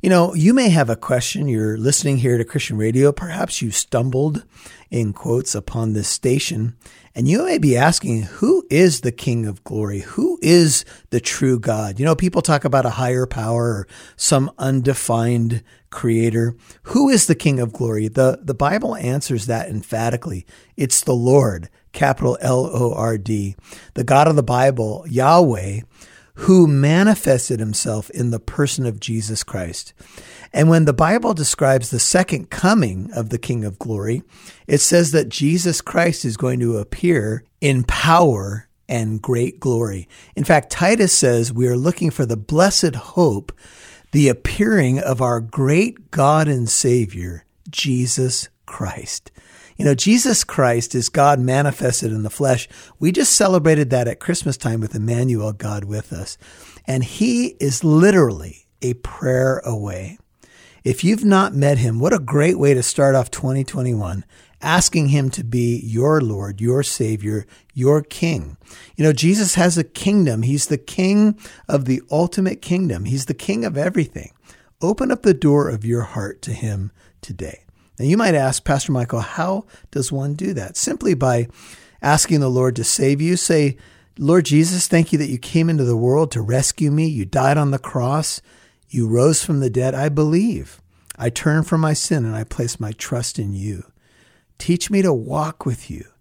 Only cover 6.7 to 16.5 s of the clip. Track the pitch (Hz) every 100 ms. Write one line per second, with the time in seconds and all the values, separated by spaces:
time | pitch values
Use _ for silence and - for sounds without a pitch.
6.7 | - - - _ - 127 196 359 330 147
7.7 | 120 147 165 - 113 104 - 226 381 -
8.7 | 147 185 139 127 117 - 117 110 92 -
9.7 | 107 104 101 - - 339 349 156 175 160
10.7 | 131 - - _ 123 - - 135 123 113
11.7 | 107 104 98 147 160 180 175 165 147 143
12.7 | 135 127 110 127 127 123 - 110 120 117
13.7 | 104 95 - - - - 143 135 - 131
14.7 | 135 127 131 - 117 117 120 117 113 -
15.7 | _ _ - 120 113 117 113 117